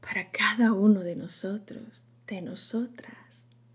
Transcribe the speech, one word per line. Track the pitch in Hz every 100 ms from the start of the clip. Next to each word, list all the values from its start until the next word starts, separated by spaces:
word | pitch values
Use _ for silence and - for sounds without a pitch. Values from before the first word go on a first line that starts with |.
para | - - 185
cada | - 220 220 233
uno | 202 208 202
de | 175 170
nosotros, | - - 190 202 - - - - - _ -
de | 190
nosotras, | 180 196 - 226 240 - - - - - - _ _